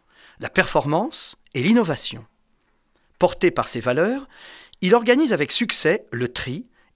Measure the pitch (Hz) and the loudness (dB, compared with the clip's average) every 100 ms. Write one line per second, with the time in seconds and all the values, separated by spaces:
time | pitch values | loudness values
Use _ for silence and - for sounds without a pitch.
0 | _ _ - _ - - 185 156 139 156 | _ _ -20 _ -4 0 0 0 0 -2
1 | 240 - - - _ 139 139 226 185 147 | -2 -4 -6 -8 _ -4 2 2 2 -2
2 | - 113 110 _ _ _ _ _ _ _ | -4 -8 -16 _ _ _ _ _ _ _
3 | _ _ 180 - 185 - 113 123 123 127 | _ _ 0 2 0 0 -4 -4 -2 0
4 | 190 269 277 - - - - - 185 233 | 0 -2 -8 -20 -20 -20 -20 -6 2 2
5 | 226 247 302 180 143 - 233 - 156 196 | 4 2 4 0 0 0 0 2 2 0
6 | - 117 123 - - 139 254 _ _ | -2 -6 -6 -6 -8 -8 -12 _ _